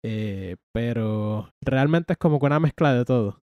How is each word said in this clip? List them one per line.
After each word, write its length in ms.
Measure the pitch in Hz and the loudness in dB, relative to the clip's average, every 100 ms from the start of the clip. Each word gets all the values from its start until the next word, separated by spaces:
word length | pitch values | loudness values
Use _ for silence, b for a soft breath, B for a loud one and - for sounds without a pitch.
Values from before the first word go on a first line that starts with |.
| 123 | -6
Eh, 520 | 110 107 98 95 90 _ | -6 -4 -6 -8 -12 _
pero 760 | 113 117 117 110 107 107 107 - _ | -4 -2 -2 -2 -2 -2 -4 -8 _
realmente 500 | - 131 143 165 165 | -2 0 2 0 0
es 60 | 170 | 0
como 200 | 170 147 | 2 2
que 60 | 139 | 2
una 140 | 151 | 2
mezcla 340 | 160 - 151 | 0 2 2
de 120 | 123 123 | 2 2
todo. 340 | 127 101 95 | 2 0 -4